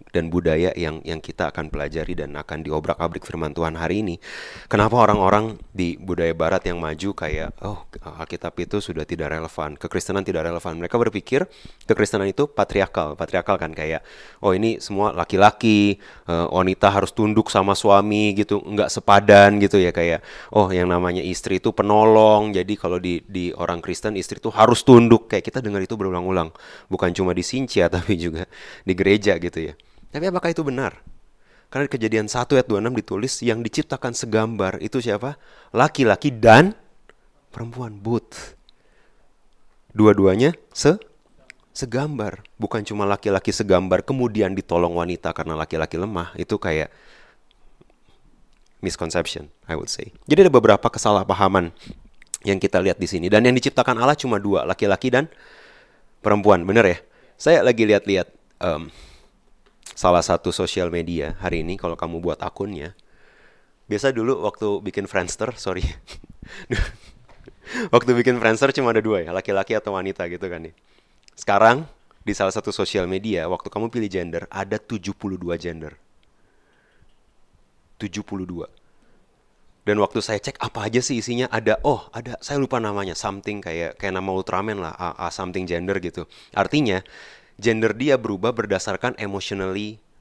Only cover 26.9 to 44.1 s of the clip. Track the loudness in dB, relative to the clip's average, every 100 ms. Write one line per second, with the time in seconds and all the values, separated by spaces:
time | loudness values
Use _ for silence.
26.9 | -2 -2 0 0 -2 -4 -4 -2 2 2
27.9 | 0 -2 -4 -4 -8 -10 -14 -20 -10 -4
28.9 | 0 2 4 2 0 -2 -6 -8 -12 _
29.9 | -20 -14 -6 -4 -4 -4 -4 -4 -4 -6
30.9 | -8 -16 -20 _ _ _ _ _ -6 -4
31.9 | -2 -2 0 -2 -4 2 2 2 0 -2
32.9 | -4 -4 -6 -6 -4 -2 -2 -4 -6 -6
33.9 | -6 -6 -8 -4 -2 -2 -2 -4 -4 -6
34.9 | -4 -2 -4 -4 -10 -16 -20 -4 2 2
35.9 | 4 2 2 0 4 10 10 8 2 -14
36.9 | _ -20 _ _ _ _ -14 -12 -12 -12
37.9 | -10 -2 -2 -2 -12 -18 -20 _ _ _
38.9 | _ _ _ _ _ _ _ -20 _ _
39.9 | 4 6 6 4 4 2 0 _ 0 2
40.9 | 2 -2 _ _ _ -20 _ _ -12 -6
41.9 | -4 -4 -4 -6 -8 -16 -10 -6 -4 -6
42.9 | -2 -2 0 0 0 0 -2 2 2 4
43.9 | 0 0